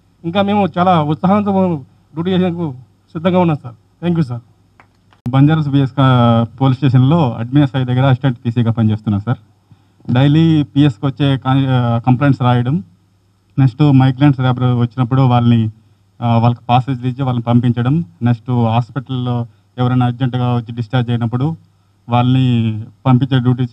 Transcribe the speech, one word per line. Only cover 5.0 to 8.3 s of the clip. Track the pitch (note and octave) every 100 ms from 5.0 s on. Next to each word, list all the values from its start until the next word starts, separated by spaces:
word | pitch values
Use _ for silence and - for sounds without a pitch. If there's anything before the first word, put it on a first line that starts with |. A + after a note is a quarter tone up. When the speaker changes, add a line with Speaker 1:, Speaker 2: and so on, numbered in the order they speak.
| _ _ B2
Speaker 2:
బంజారాస్ | C3+ D3 D#3+ D3
బీఎస్ | C#3 C3+
కా-, | - C3 B2+ A#2 A#2 A2+ -
పోలీస్ | C3+ B2+
స్టేషన్లో | C#3+ B2+ C3 E3+ C3+
అడ్మిన్ | A2+ A#2+ C#3+
ఎస్ఐ | C#3 C3+
దగ్గర | B2 B2 C3+
అసిస్టెంట్ | B2+ C#3